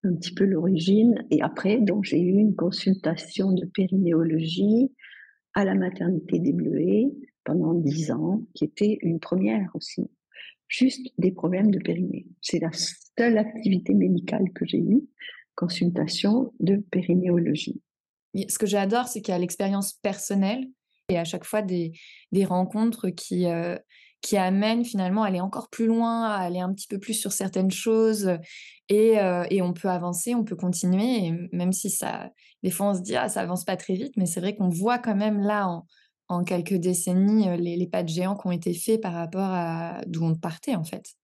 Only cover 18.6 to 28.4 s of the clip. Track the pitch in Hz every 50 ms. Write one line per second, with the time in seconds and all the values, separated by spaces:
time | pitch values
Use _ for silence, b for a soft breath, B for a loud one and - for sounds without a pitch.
18.6 | 214 196 196 202 196 196 214 240 247 247 - 214 196 - 185 175 180 175 - -
19.6 | 202 196 196 196 196 196 - _ - 202 190 - - - 202 196 196 190 220 262
20.6 | 262 262 - _ _ _ _ _ _ - 190 170 170 165 - 175 - - - 214
21.6 | 208 190 185 175 165 160 165 B B B B B B B - 190 196 185 180 180
22.6 | 185 185 - 214 220 233 233 - - 185 175 - - - 180 175 180 175 170 170
23.6 | 170 175 170 - - b b b b b b b - - 214 202 185 185 190 196
24.6 | 208 220 226 233 240 233 - 196 185 180 190 214 220 202 190 175 180 196 - -
25.6 | - - - - 226 226 226 226 233 233 233 233 226 220 208 196 185 175 175 180
26.6 | 180 180 196 190 - - 208 196 196 - 220 - - 202 - - 196 190 - 190
27.6 | 185 190 185 - - 226 220 220 226 220 220 202 202 185 180 165